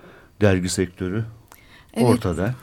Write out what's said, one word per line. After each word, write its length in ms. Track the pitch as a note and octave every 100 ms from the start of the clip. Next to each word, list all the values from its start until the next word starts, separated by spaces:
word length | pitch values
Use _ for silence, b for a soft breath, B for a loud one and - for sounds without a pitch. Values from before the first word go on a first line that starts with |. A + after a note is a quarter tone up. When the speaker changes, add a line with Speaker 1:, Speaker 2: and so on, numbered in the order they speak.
| b b b b
Speaker 1:
dergi 280 | G#2 F#2 F2+
sektörü 540 | F#2+ F2+ - F#2 G#2 A2+ - - b b b b
Speaker 2:
Evet. 140 | - A#3+
Speaker 1:
ortada. 480 | - F#2 E2 G2+ B2+